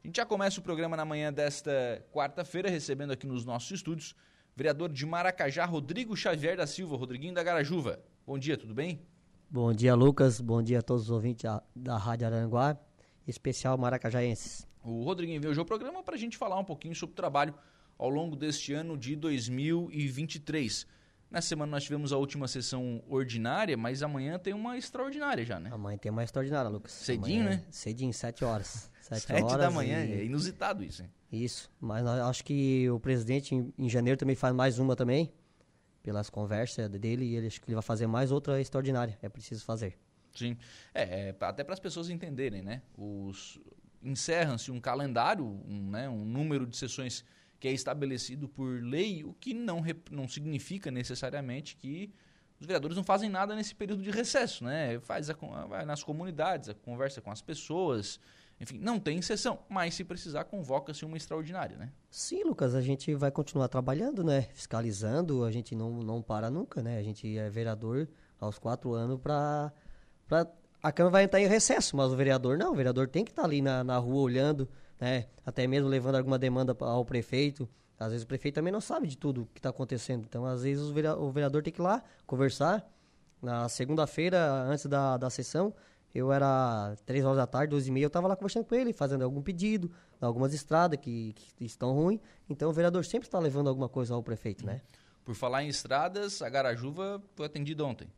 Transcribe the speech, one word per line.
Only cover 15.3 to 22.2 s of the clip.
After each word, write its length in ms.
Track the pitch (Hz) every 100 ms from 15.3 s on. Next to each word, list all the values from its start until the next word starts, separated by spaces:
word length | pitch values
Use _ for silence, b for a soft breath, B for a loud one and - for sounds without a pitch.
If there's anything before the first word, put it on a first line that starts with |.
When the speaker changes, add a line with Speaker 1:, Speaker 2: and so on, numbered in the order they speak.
| 160
Speaker 1:
veio 120 | 147
hoje 80 | 147
ao 60 | 170
programa 360 | 220 247 359
pra 140 | 370 302
gente 200 | 226 -
falar 220 | 226 185
um 60 |
pouquinho 300 | 190 156 151
sobre 180 | 151 175
o 40 | -
trabalho 380 | 180 143 147 147 b b b b
ao 140 | 123
longo 240 | 139 170
deste 380 | 143 151 147 -
ano 260 | 143 160 151
de 160 | 123
dois 340 | 151 160 139 113
mil 400 | 127 147 170 175
e 160 | 147 143
vinte 260 | 131 156
e 60 | -
três. 460 | 143 151 123 - - b b b _
Na 100 | 170
semana 300 | 165 160 151
nós 140 | 147
tivemos 280 | 139 147 147
a 60 |
última 280 | 139